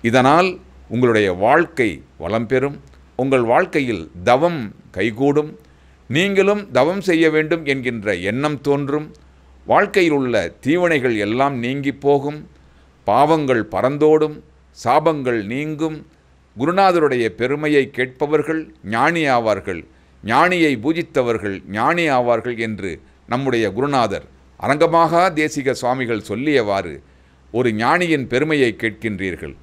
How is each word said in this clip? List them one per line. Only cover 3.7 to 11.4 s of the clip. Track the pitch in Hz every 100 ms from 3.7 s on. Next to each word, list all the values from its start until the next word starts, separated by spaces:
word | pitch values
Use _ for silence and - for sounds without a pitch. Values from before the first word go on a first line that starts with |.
| 160 127 101 80 85 92
தவம் | 127 170 165 107 - - -
கைகூடும், | 147 107 139 147 151 - - _ - _ _
நீங்களும் | 123 196 196 190 208 196 127
தவம் | 143 196 180
செய்ய | 165 160 156
வேண்டும் | 156 170 143
என்கின்ற | 135 123 117 101 90 92
எண்ணம் | 117 151 143 143
தோன்றும், | 143 139 151 156 - - - _ - -
வாழ்க்கையில் | 135 202 202 170 147
உள்ள | 127 113 85 -
தீவினைகள் | 127 170 175 156 127 110 101
எல்லாம் | 117